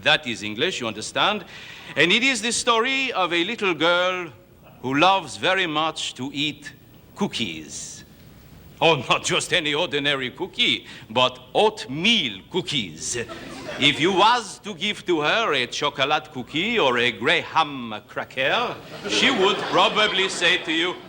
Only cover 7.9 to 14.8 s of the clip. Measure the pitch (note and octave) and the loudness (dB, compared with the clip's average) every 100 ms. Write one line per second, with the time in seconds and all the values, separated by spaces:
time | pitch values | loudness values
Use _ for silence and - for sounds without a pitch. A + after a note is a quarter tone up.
7.9 | - - - - - - - - - D#3+ | -14 -18 -20 -20 -20 -20 -20 -20 2 4
8.9 | D#3 A#2 D#3 - E3+ - F3 D3+ C#3+ F3 | 4 2 0 2 -2 0 -2 0 -2 0
9.9 | D3 C#3+ C#3 B2+ - F#3+ - A#3 G#2+ - | 0 0 -2 -4 -6 -10 -2 0 0 -4
10.9 | - - A2+ B2+ - - - G#3+ G#3+ - | -18 -4 2 2 0 -6 2 2 0 -8
11.9 | C#3 F#3+ A3+ C3+ G2 - - - D3 F#2+ | 0 2 2 0 -6 -6 -4 -2 -4 -4
12.9 | D#2 D#2+ A#2+ A2+ - - - - - C#3 | -8 -8 -6 -6 -10 -14 -14 -12 0 2
13.9 | B2+ D#3+ F#3+ G3+ A#3+ G#3+ - G3 F3 | 4 2 4 4 4 -2 -12 -12 -6